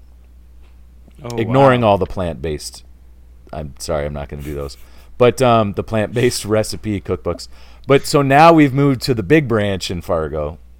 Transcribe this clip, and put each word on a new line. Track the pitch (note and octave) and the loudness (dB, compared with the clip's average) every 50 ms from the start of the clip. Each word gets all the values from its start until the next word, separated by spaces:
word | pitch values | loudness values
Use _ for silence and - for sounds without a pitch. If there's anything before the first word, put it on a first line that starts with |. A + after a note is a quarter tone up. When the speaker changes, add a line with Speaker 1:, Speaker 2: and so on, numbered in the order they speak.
| - - - - - - - - - - - - - - - - - - - - - - - - - | -20 -20 -20 -20 -20 -20 -20 -20 -20 -20 -20 -20 -20 -20 -20 -20 -20 -20 -20 -20 -20 -20 -20 -16 -14
Speaker 1:
Oh, | A#2+ A#2+ A#2 | -8 -6 -4
Speaker 2:
ignoring | A2+ A2 B2 C3+ C#3 C3+ B2 B2 | -4 0 2 4 6 6 4 4
Speaker 1:
wow. | A#2+ | 4
Speaker 2:
all | G#2+ G2+ F#2 | 2 2 2
the | F#2 | 0
plant-based. | - - G2+ F2+ E2+ D2+ - C#2+ E2 D2+ D2 - - - - - - - - - - - - - - - - - - - | -4 -4 -6 -6 -6 -6 -8 -8 -8 -8 -8 -10 -14 -18 -18 -20 -20 -20 -20 -20 -20 -20 -20 -20 -20 -20 -20 -20 -16 -14
I'm | D#2 D#2 C#2+ C2 - | -12 -12 -12 -14 -12
sorry, | - - E2 D2 D2 | -8 -6 -4 -4 -4
I'm | D2 C#2+ | -6 -6
not | C#2+ C#2 - | -10 -10 -12
gonna | D#2 D2 C#2+ | -12 -12 -10
do | D2 D2 | -10 -10
those. | C#2+ C#2+ C#2+ - - - - - - - - - - | -8 -10 -10 -12 -16 -20 -20 -20 -20 -20 -16 -2 0
But, | B2 A#2+ A2+ - C3 | 0 2 2 2 2
um, | A#2+ A#2 A2+ G#2+ G2+ F2 | 2 2 2 2 0 -4
the | - F#2 | -6 -6
plant-based | - A2+ A2 G#2 - G#2 B2 A#2+ B2 - - - | -4 -4 -4 -4 -2 -2 -2 0 0 -2 -4 -4
<laughs> | |
recipe | G2+ A2 G#2+ G#2+ - - F#2 - G#2+ G#2 F#2+ | -2 -2 -2 -2 -2 -6 -8 -8 -6 -6 -6
cookbooks. | - - F#2 F2 - F2 E2+ - - - - - - - - - - | -6 -6 -8 -6 -6 -6 -8 -8 -10 -18 -20 -20 -20 -20 -20 -10 0
But | - C#3 C#3 - | 2 2 2 2
so | - - C#3+ C#3 | 2 0 0 2
now | C3+ C3+ D3 D#3+ E3+ E3+ | 4 6 8 8 8 8
we've | D#3+ D3 C#3 B2 | 8 6 4 4
moved | C#3 C#3+ C#3+ C3+ A2+ - | 2 2 2 0 0 -2
to | - B2+ | -2 -2
the | A2 F#2 | -2 0
big | E2+ D3+ D#3+ D3 A#2 | 2 2 2 2 2
branch | A#2 G#2+ G#2 G2+ G2 F2+ - - | 0 0 0 -2 -2 -4 -6 -8
in | G2 F2 - | -8 -8 -4
Fargo | - F#2 E2 D#2+ D2 C#2+ D#2 D2+ D2+ E2 - - - - | -4 -2 -2 -2 -4 -4 -6 -6 -6 -8 -12 -18 -20 -20